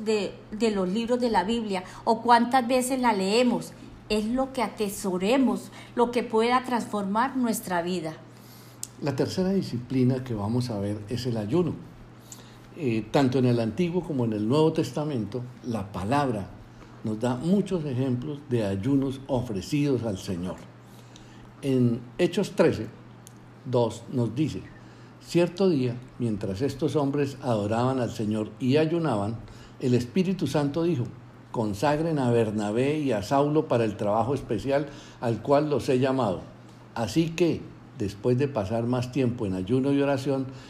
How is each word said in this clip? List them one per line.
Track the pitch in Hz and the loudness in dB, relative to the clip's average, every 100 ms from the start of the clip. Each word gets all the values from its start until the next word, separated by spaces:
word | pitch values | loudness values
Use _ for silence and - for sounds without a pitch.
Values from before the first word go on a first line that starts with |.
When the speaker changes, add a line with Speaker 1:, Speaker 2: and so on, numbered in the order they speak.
Speaker 1:
de, | 214 214 185 - - | 0 0 0 -6 -12
de | 214 226 | 0 0
los | 202 180 | 2 0
libros | 208 233 247 | 0 0 2
de | 240 | 2
la | 202 | 2
Biblia | 185 233 214 185 - - | 2 0 -2 -4 -6 -6
o | - 233 | 0 2
cuántas | 233 233 240 262 233 | 6 6 6 2 4
veces | 254 247 262 | 2 2 0
la | 247 | 2
leemos, | 202 190 226 247 180 - - - - - | 2 2 4 4 2 -2 -14 -18 -14 -4
es | 214 | -2
lo | 214 254 269 | 0 0 -2
que | 262 | -2
atesoremos, | 214 - 202 196 202 180 196 269 240 196 - - - | -4 -2 -4 -4 -2 0 2 4 4 2 -4 -18 -6
lo | 240 240 | 0 2
que | 240 | 2
pueda | - 220 233 247 | 0 2 4 2
transformar | 247 240 - 208 196 214 269 262 | 2 -2 -2 -4 -2 0 0 0
nuestra | 240 208 190 175 | 0 -2 -2 -2
vida. | 175 180 160 156 - - - - - - - - | 0 -2 -4 -10 -16 -20 -20 -20 -20 -14 -14 -6
Speaker 2:
La | 143 | -4
tercera | 127 139 - 185 | 0 0 0 0
disciplina | 196 - 123 - 131 127 131 | 0 -2 -6 -2 2 2 2
que | 127 | -2
vamos | 110 101 123 123 | -4 0 0 0
a | 104 | -2
ver | 101 104 104 | -4 -4 -6
es | 127 127 | -6 -4
el | 113 | -4
ayuno. | 104 160 170 - - - - - - - - - - - | 0 0 0 -2 -10 -20 -20 -20 -20 -20 -20 -20 -18 -6
Eh, | 135 110 104 | -2 0 2
tanto | 156 131 135 | 2 4 4
en | |
el | 127 120 | 4 4
Antiguo | 113 104 175 180 | 2 0 0 0
como | 160 139 | -2 -2
en | 117 | 0
el | 104 107 | 0 2
Nuevo | 147 160 | 4 4
Testamento, | 165 - 160 151 147 101 127 123 - | 4 -2 -2 -4 -2 -4 -6 -10 -12
la | 123 113 98 | -6 -6 -6
palabra | 90 101 139 139 104 92 - - - - - | -6 -2 0 0 -2 -6 -12 -20 -20 -20 -10
nos | 110 107 | -6 -2
da | 120 113 | -2 0
muchos | 165 202 - 185 | 2 2 2 -2
ejemplos | 151 123 135 123 - 143 - | -2 -2 0 -2 -4 -8 -2
de | 120 | 0
ayunos | 101 98 117 139 135 135 - | 0 0 2 2 2 -4 -2
ofrecidos | 127 120 95 - 147 143 123 | -2 -2 -6 -2 0 2 0
al | 120 95 | -2 -4
Señor. | - 87 90 85 - - - - - - - - - - | -6 -6 -6 -8 -14 -20 -20 -20 -20 -20 -20 -20 -20 -8
En | 139 131 120 117 - - | 0 4 4 2 -4 0
Hechos | 180 208 190 - | 0 2 -2 4
trece, | 160 - - - - - - - - - | 4 4 -4 -12 -20 -20 -20 -20 -20 -16
dos | - 123 113 - - | -2 2 2 -2 -6
nos | 131 113 | -2 -2
dice, | 117 151 92 - - - - - - | 0 -2 -4 -12 -18 -20 -20 -20 -20
"Cierto | - 165 170 175 190 | -2 0 2 2 2
día, | 147 123 123 - - | 2 0 -4 -10 -6
mientras | 120 101 101 95 | -4 -2 -4 -2
estos | 139 - 156 151 | -2 -2 0 2
hombres | 139 143 131 - | 0 0 -2 -2
adoraban | 135 110 104 113 127 131 | -2 0 0 0 0 0
al | 110 | -2
Señor | 98 107 107 107 - | -2 -2 -2 -4 -2
y | 127 147 | 2 4
ayunaban, | 160 170 160 104 101 117 - - - - | 4 2 0 0 -2 -6 -10 -18 -20 -4
el | 127 | 2
Espíritu | 120 123 190 180 185 143 | 2 2 0 0 0 0
Santo | 151 143 165 | 0 0 0
dijo, | 170 143 104 - - - - | 0 0 -2 -8 -20 -20 -10
'Consagren | 131 107 98 147 151 165 151 | -4 -2 0 2 2 0 0
a | 123 | 2
Bernabé | 117 110 104 104 113 135 156 | 4 2 0 0 0 0 0
y | 139 | 0
a | 107 | -2
Saulo | 98 139 147 151 151 | 2 2 4 2 2
para | 123 | 2
el | 110 98 | 0 0
trabajo | 104 107 113 | 0 2 2
especial | 135 - 107 131 139 151 - - - | -2 -2 -4 0 0 -2 -10 -18 -6
al | 120 107 | -4 -2
cual | - 143 151 | 2 2 4
los | 131 120 | 0 2
he | 127 | 2
llamado.' | 135 131 110 85 - - - - - | 4 2 0 -2 -6 -18 -20 -20 -12
Así | - 110 160 160 | -6 -2 0 0
que, | 165 170 123 - - - - | 2 0 0 -6 -18 -16 -6
después | 101 - 123 127 | -6 -2 0 2
de | 143 | 2
pasar | 110 101 117 | -2 -2 -2
más | 120 127 123 | 0 0 -2
tiempo | 143 123 - | 0 0 0
en | 104 | -2
ayuno | 92 92 131 139 | -2 0 0 2
y | 143 | 2
oración, | 139 135 139 135 131 - - | 2 0 0 -2 -4 -10 -18